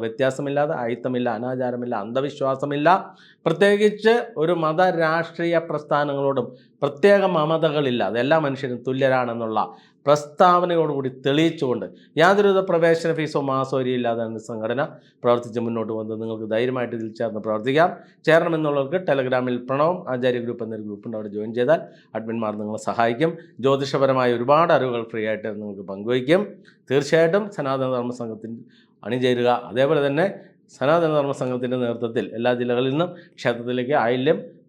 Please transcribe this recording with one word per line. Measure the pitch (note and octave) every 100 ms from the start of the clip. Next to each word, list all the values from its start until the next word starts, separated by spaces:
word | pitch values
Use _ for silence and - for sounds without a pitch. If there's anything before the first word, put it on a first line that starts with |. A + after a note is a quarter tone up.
| A2+
വ്യത്യാസമില്ലാതെ, | A2+ C3 C3 C#3+ C#3+ D3 - A#2
അയിത്തമില്ല, | B2 B2+ B2 A#2+ A2
അനാചാരമില്ല, | B2 B2+ B2 A#2+ B2 A2+ G#2
അന്ധവിശ്വാസമില്ല, | B2+ C#3 C#3 C3+ C3+ C#3+ C#3+ D#3 F#3+ - - - _ E3
പ്രത്യേകിച്ച് | D#3+ G3+ G#3 G#3 G#3 A3 G3+ - -
ഒരു | D#3+ E3+ D#3
മത | D#3 F#3 E3
രാഷ്ട്രീയ | D#3+ E3 E3 - E3+ E3 E3
പ്രസ്ഥാനങ്ങളോടും | D3+ - D3 D3 C#3 C#3 C3 A#2 - _ -
പ്രത്യേക | C#3 - G3+ G3+ F#3+ E3
മമതകളില്ലാതെ | D3+ D#3+ D#3+ D3 C3+ A#2+ G2 A2+
എല്ലാ | C3 D#3+
മനുഷ്യരും | C#3+ C3 C3 A#2+ C3
തുല്യരാണെന്നുള്ള | C3 C3+ C3 B2 A#2 A2 A2 F#2+ - _ _ C#3
പ്രസ്താവനയോടുകൂടി | D3 - - F3+ F3 F3+ E3+ D#3 C#3 C3 B2+ C#3
തെളിയിച്ചുകൊണ്ട് | C#3+ E3 D#3+ C3 A2+ - - _ D3
യാതൊരുവിധ | F3 G3+ G3+ F#3+ F#3+
പ്രവേശന | E3+ E3+ E3 E3 D#3
ഫീസോ | D3 D#3 C#3
മാസോ | C3+ C3 C3+ B2+ B2
ഇല്ലാതാണ് | A#2 A#2 A2+ A2+ -
സംഘടന | A2+ A2 B2 D#3 - _ _
പ്രവർത്തിച്ച് | B2 A#2+ A2+ A2+ A#2
മുന്നോട്ട് | A2+ A2
പോകുന്നത്. | A2 G#2+ A2
നിങ്ങൾക്ക് | A2 A2 A2
ധൈര്യമായിട്ട് | A2 B2 B2+ A#2 A#2
ഇതിൽ | A2 G#2+
ചേർന്ന് | A2+ G#2+ G#2+
പ്രവർത്തിക്കാം. | G#2+ A#2+ C#3+ F3 - - _ -
ചേരണമെന്നുള്ളവർക്ക് | E3 E3+ D#3+ D3+ C#3+ C3+ F#3 F3+
Telegram-ൽ | C3+ B2+ B2+ B2+ B2 B2
പ്രണവം | C3+ D#3+ F3+ A#2+
ആചാര്യ | B2+ B2+ B2 A#2
ഗ്രൂപ്പ് | A#2 A2
എന്നൊരു | A2 G#2
ഗ്രൂപ്പുണ്ട്, | G2+ A#2+ A2
അവിടെ | G#2+ G#2
ജോയിൻ | G#2+ A#2
ചെയ്താൽ | B2 F3 - - _ A2
അഡ്മിന്മാർ | A2+ A2+ G#2+ G#2
നിങ്ങളെ | G#2+ G#2+ -
സഹായിക്കും. | G2+ A#2 A#2+ D#3+ E3 - - C3
ജ്യോതിഷപരമായ | C3+ C#3 D3+ C3+ C3 B2 A#2
ഒരുപാട് | A#2+ D3 E3+ D3
അറിവുകൾ | C3 A#2+ A2+
ഫ്രീ | A2+ G#2+
ആയിട്ട് | G#2+ A2 G#2
നിങ്ങൾക്ക് | G#2 G2 F#2+
പങ്കുവയ്ക്കും. | G2 G#2+ B2+ B2+ F3+ G#3 - - _ -
തീർച്ചയായിട്ടും | C3+ C#3+ D#3+ E3 G3 G#3 -
സനാതന | C#3 C3+ C3 B2+
ധർമ്മ | B2 B2
സംഘത്തിൽ | A#2 G#2+ A2+ A2+ - _ _ _ G#2
അണിചേരുക. | B2 B2+ B2 A#2+ A#2 -
അതേപോലെ | A2 C#3 D3+ C#3
തന്നെ | C#3+ G3 - - _ _ -
സനാതന | C3 E3+ D#3+ D3+
ധർമ്മ | C#3 C#3
സംഘത്തിൻ്റെ | B2+ B2 B2 B2+
നേതൃത്വത്തിൽ | A#2+ A#2 A#2 A#2 G2 A2
എല്ലാ | A#2+ B2
ജില്ലകളിൽ | B2 A#2+ C3 C#3+
നിന്നും | F3 - - -
ക്ഷേത്രത്തിലേക്ക് | B2+ A#2 A#2+ B2+ B2+ D3 A#2
ആയില്യം | B2 C#3 G3 - -